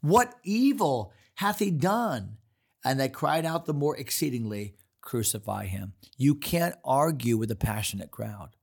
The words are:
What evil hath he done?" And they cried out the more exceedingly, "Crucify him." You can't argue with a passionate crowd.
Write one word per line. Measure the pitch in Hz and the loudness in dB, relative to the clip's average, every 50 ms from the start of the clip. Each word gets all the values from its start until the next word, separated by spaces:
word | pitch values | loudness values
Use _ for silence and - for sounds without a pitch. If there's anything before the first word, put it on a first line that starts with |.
What | - 147 180 233 247 240 - - _ | 4 6 6 6 6 4 -2 -12 _
evil | 185 208 226 254 277 285 294 196 151 135 120 104 92 - _ _ _ _ | -2 2 4 4 4 4 4 2 2 2 0 -2 -6 -12 _ _ _ _
hath | - 202 202 - - | -2 -2 -2 0 0
he | 214 196 | 0 0
done?" | 175 143 139 180 202 233 240 214 147 117 98 98 107 - _ _ _ _ _ _ _ _ - | 2 2 2 2 2 2 0 -2 -2 -4 -6 -8 -12 -16 _ _ _ _ _ _ _ _ -2
And | 123 135 135 | -2 0 0
they | 135 131 | 0 -2
cried | 135 - 156 147 147 165 160 | -2 -2 0 0 2 2 0
out | 160 160 165 165 | 0 -2 -4 -2
the | - | -2
more | 151 143 143 151 - | -2 0 0 -2 -2
exceedingly, | - 113 - - - 165 147 123 123 113 107 107 101 104 101 - _ _ _ _ _ | -4 -6 -6 -2 -2 -2 -2 -2 -2 -4 -4 -6 -6 -8 -10 -12 _ _ _ _ _
"Crucify | - - - 120 110 - - 107 104 - 101 101 101 | -14 -4 -2 -2 0 0 -2 -4 -4 -4 -6 -4 -4
him." | 95 90 98 98 98 - _ - - - - | -6 -6 -6 -6 -10 -12 _ -20 -20 -6 2
You | 131 143 147 | 2 2 2
can't | 143 - - 175 170 170 175 - - - | 2 -2 -2 0 0 0 0 -4 -6 -2
argue | - 131 139 147 165 160 135 117 120 117 110 | 0 2 2 4 2 0 0 0 2 2 2
with | 110 110 | 0 -2
a | 113 | -4
passionate | 98 - 110 104 107 98 - - 98 90 - | -2 -2 -2 -2 -2 -4 -4 -6 -8 -10 -12
crowd. | - - 113 107 104 101 98 117 _ _ | -10 -10 -10 -10 -8 -12 -16 -18 _ _